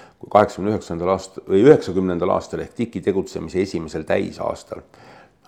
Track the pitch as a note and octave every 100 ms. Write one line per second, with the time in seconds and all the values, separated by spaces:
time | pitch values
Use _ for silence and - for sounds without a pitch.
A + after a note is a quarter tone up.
0 | - _ - G#2 G#2 - G2+ G#2+ - E2+
1 | F2 F#2+ - - - F#2+ C3 D3+ - F#2
2 | F#2 F2 F2+ F#2 - D#2+ D#2+ - A#2 F#2+
3 | G2+ F#2+ - E2+ D#2+ F#2 G2 E2+ D#2+ D#2+
4 | D#2+ G2 F2 - - - - F2 - -
5 | - - _ _